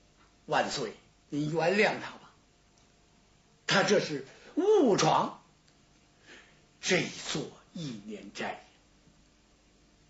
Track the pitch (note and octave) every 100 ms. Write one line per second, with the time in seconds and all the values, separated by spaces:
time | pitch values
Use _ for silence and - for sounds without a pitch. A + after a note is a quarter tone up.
0 | _ _ _ _ - C#3+ G#2+ D3 A2 -
1 | _ _ _ D3 D3+ D#3+ D#3+ G3+ F#3+ -
2 | - - - _ _ _ _ _ _ _
3 | _ _ _ _ _ _ - F#3 F#3 F#3+
4 | - C#3+ - - - - G4 G#4+ C4+ E3+
5 | D#3 C#3+ G#3+ - _ _ _ _ _ _
6 | _ _ - - - _ _ _ - F3
7 | A2+ - - D#3+ B2 - _ F#3 D3+ G#2+
8 | G#2 G2+ G2+ - A2+ - - _ _ _
9 | _ _ _ _ _ _ _ _ _ _
10 | _